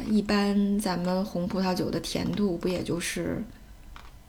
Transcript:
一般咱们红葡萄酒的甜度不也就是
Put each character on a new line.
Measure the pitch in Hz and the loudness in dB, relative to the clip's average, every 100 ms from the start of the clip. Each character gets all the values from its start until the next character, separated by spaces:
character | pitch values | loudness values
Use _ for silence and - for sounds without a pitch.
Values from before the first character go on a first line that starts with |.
| - | 2
一 | 214 | 2
般 | 202 208 202 202 202 202 | 4 4 4 4 4 2
咱 | 202 175 | 0 0
们 | 180 185 196 | 0 0 0
红 | 175 175 | -2 0
葡 | 185 | 0
萄 | 185 | 2
酒 | 180 - | 2 0
的 | 170 | -2
甜 | - - 175 | -2 -2 0
度 | 180 208 170 | 0 0 2
不 | 185 | 0
也 | 175 | -2
就 | - 170 | -2 -2
是 | - 180 170 - 220 - - - - - - - | -2 -2 -2 -4 -6 -12 -18 -18 -18 -16 -16 -18